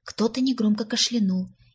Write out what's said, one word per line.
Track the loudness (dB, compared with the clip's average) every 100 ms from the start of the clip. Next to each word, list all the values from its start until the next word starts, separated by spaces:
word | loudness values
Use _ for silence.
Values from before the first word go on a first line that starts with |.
Кто-то | -14 -2 -2 2
негромко | 0 2 2 0 0
кашлянул, | -2 0 2 2 0 -4 _ _